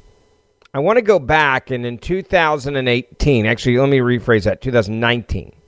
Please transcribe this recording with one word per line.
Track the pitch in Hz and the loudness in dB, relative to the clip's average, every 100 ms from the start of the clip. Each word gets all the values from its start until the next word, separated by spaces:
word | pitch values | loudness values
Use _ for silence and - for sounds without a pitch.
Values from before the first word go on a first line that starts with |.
| - _ _ _ _ _ _ | -20 _ _ _ _ _ _
I | 139 | -4
want | 170 233 | 0 2
to | |
go | 214 185 | 2 0
back, | 127 156 143 131 - | 2 2 2 0 -4
and | 123 120 | -6 -6
in | 117 | -8
two | - 190 | -6 -6
thousand | 185 185 156 151 131 139 | -2 0 2 0 -4 -4
and | 127 | 0
eighteen, | 120 - - 147 123 107 | -2 -4 -2 0 2 2
actually, | 117 127 120 | 0 0 2
let | 139 | 2
me | 135 | 2
rephrase | 123 120 127 113 | 2 -2 2 0
that, | 98 92 | 2 -4
two | 131 | -2
thousand | 120 101 110 | -2 -2 -2
nineteen, | 117 120 - 95 - _ | -2 -2 -4 -10 -10 _